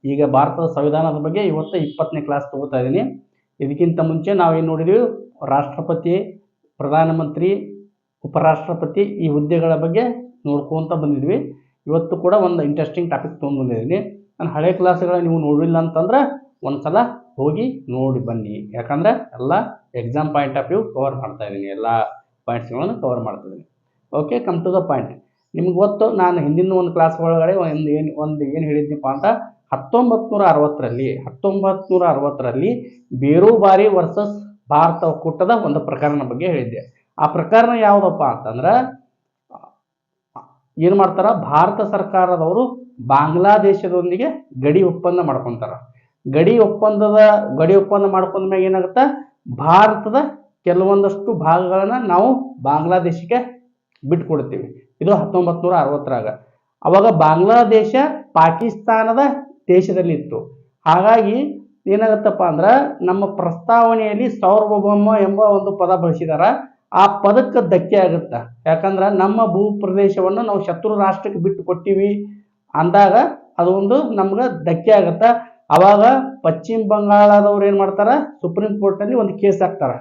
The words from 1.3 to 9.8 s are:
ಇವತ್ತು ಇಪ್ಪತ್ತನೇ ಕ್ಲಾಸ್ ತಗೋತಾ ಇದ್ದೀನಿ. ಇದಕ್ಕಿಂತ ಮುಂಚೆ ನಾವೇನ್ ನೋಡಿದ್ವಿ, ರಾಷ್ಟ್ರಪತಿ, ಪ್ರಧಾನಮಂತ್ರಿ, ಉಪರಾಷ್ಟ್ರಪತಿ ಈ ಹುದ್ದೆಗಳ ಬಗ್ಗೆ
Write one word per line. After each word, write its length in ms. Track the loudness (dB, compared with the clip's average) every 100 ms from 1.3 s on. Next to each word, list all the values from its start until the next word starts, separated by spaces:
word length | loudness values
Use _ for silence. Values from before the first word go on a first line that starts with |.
| -2
ಇವತ್ತು 360 | -2 -4 -6 -6
ಇಪ್ಪತ್ತನೇ 440 | -6 -4 -6 -6
ಕ್ಲಾಸ್ 300 | -6 -6 -6
ತಗೋತಾ 280 | -10 -6 -4
ಇದ್ದೀನಿ. 520 | -2 -2 -4 -10 _ _ _ _
ಇದಕ್ಕಿಂತ 400 | -8 -2 -2 0
ಮುಂಚೆ 340 | -2 -2 -2
ನಾವೇನ್ 340 | 0 2 0 -2
ನೋಡಿದ್ವಿ, 300 | -2 0 0 -2 -6 -18 _ -4
ರಾಷ್ಟ್ರಪತಿ, 1000 | -2 -2 -8 -6 -4 -2 -4 -4 -16 _ _ _ _
ಪ್ರಧಾನಮಂತ್ರಿ, 960 | -2 0 0 0 -4 -4 -2 -2 -8 -18 -20 _ _ _
ಉಪರಾಷ್ಟ್ರಪತಿ 760 | -8 0 0 0 -4 -8 -4 -2
ಈ 260 | -4 -2 -2
ಹುದ್ದೆಗಳ 480 | -2 0 0 0
ಬಗ್ಗೆ 320 | 0